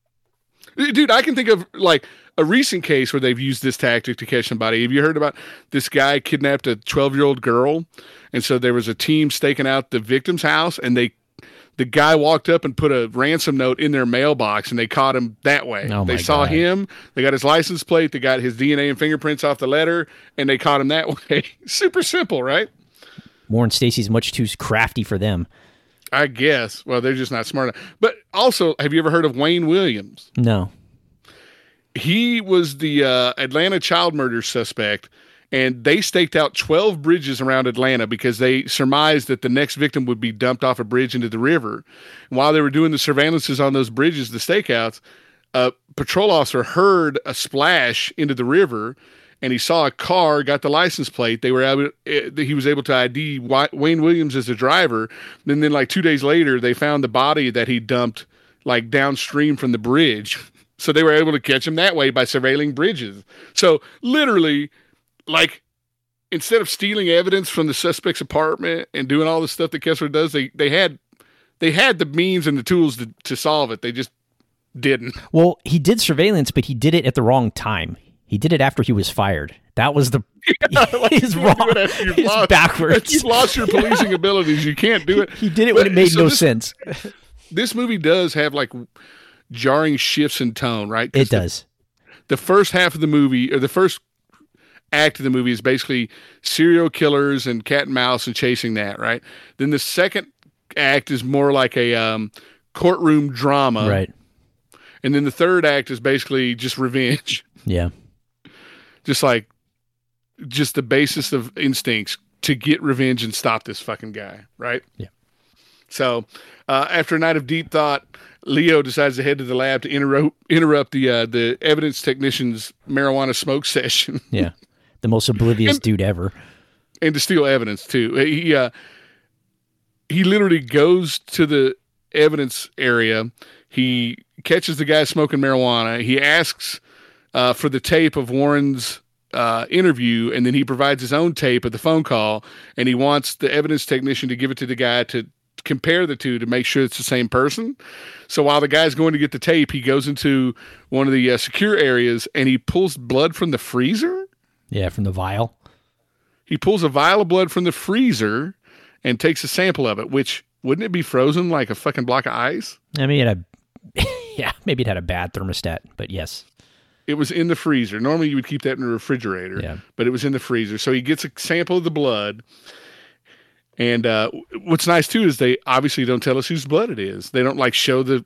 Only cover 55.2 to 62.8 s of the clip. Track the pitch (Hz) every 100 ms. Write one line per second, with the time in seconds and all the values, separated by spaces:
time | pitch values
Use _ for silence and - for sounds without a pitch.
55.2 | - - - 143 151 143 131 196 165 147
56.2 | 135 165 151 127 123 120 147 147 131 113
57.2 | 139 156 131 120 117 123 110 127 120 -
58.2 | - _ _ _ - 123 113 139 139 139
59.2 | - 147 151 139 131 117 110 139 160 107
60.2 | 107 - - _ _ _ - 151 160 151
61.2 | 160 147 - 131 160 160 190 170 139 127
62.2 | 123 139 131 139 147 131